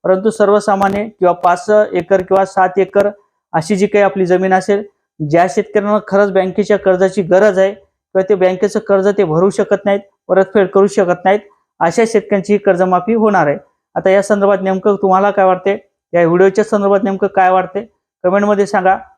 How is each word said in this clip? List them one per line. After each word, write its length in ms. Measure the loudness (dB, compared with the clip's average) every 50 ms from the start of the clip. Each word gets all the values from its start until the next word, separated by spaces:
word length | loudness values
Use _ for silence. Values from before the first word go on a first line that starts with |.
| 0
परंतु 260 | 0 -2 0 0 -4
सर्वसामान्य 720 | -2 0 0 2 2 0 0 0 -2 0 0 -2 -2 -4 -6 -8
किंवा 240 | -6 _ 0 0 0
पाच 340 | 0 0 0 0 0 0 0
एकर 520 | 2 2 2 0 -2 -6 -2 0 -2 -2
किंवा 240 | 0 0 0 0 0
सात 340 | 0 0 -2 -2 0 0 -2
एकर 300 | -4 0 0 0 0 0 -4 _ _ _ _ _ _ _ -6
अशी 220 | -6 -2 -2 -2
जी 120 | -2 0
काही 160 | 0 2 2 0
आपली 220 | 0 0 -2 0
जमीन 280 | 0 0 0 2 0 0
असेल, 300 | 0 0 0 -2 -2 -2 -10 _ _ _ _ _ -10
ज्या 260 | -4 0 2 2 2 0
शेतकऱ्यांना 480 | -2 -4 -6 -2 -4 -4 -2 0 -2 -2 -2
खरंच 240 | -2 0 0 0 2
बँकेच्या 460 | 0 -2 -2 -2 -4 -4 0 0 -2 0
कर्जाची 420 | 2 0 2 2 0 0 0 -4 -2
गरज 340 | 2 2 4 4 2 2 2
आहे 120 | 0 -2
किंवा 500 | -2 -8 _ _ _ _ _ _ -4 -4 0 0
ते 60 | 0
बँकेचं 420 | 2 2 0 0 0 -4 -2 -2 -4
कर्ज 280 | -2 0 0 0 0 0 0
ते 60 | 0 -2
भरू 260 | 0 0 0 0 0
शकत 360 | 0 -2 -2 -2 -2 -2 -2
नाहीत, 140 | -4 -4 -4 -6 _ _ _ _
परतफेड 400 | -2 0 0 0 0 0 0 0
करू 200 | 2 2 2 2
शकत 380 | 2 2 -2 0 0 -2 -2 0
नाहीत, 140 | 0 0 0 -4 -12 _ _ _ _ _ _
अशा 240 | -4 -2 0 0 -2
शेतकऱ्यांची 500 | 0 0 -2 -2 0 -4 -4 0 -2 -2
कर्जमाफी 560 | 0 2 0 0 2 0 0 0 -2 0 -2 -2
होणार 320 | 0 0 0 2 2 0
आहे. 100 | 0 -2 -4 -8 _ _ _ _ _ _
आता 140 | -2 0 2
या 120 | 2 2 2
संदर्भात 380 | 0 -2 0 2 0 0 0
नेमकं 340 | -2 -4 -4 -2 0 -2 -2
तुम्हाला 360 | 0 0 0 2 2 2 0
काय 140 | 0 2 2
वाटते, 320 | 2 0 0 -2 -4 -4 -4 _ _ _ _ _ _ -2
या 120 | 0 0
व्हिडिओच्या 380 | 2 2 4 2 2 2 0 -2
संदर्भात 400 | -2 -2 -2 0 0 0 0 0
नेमकं 240 | -2 -2 -2 -4
काय 240 | -2 0 2 2 2
वाटते, 340 | 2 0 -2 -4 -8 -10 -12 _ _ _ _ _ _ _ -4
कमेंटमध्ये 420 | -2 0 0 0 0 0 0 0
सांगा. 300 | -2 -2 0 2 0 0 0 -4 _ _